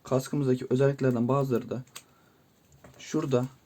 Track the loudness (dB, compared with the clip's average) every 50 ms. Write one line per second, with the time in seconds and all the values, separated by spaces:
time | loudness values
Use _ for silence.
0 | -4 -2 0 0 0 -2 -2 -2 0 2 0 0 0 0 0 2 2 2 2 2
1 | 0 2 2 2 2 2 2 0 0 0 0 -2 -2 -4 -8 -10 -10 -12 -16 -20
2 | -20 _ _ _ _ _ _ _ _ _ _ _ _ _ _ _ -20 -20 -20 -20
3 | -10 -6 -4 -2 0 2 2 2 0 0 -6 -12 _